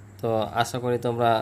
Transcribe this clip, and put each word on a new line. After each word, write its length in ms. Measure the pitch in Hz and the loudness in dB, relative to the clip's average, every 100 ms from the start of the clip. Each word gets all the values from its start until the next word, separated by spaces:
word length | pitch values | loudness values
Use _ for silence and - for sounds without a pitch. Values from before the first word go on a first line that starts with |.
| - - | -20 -6
তো 80 | 113 110 104 113 | -2 0 0 -2
আশা 160 | 120 127 | -2 -2
করি 140 | 123 120 123 | -2 -2 -2
তোমরা 240 | 117 117 110 | 2 2 2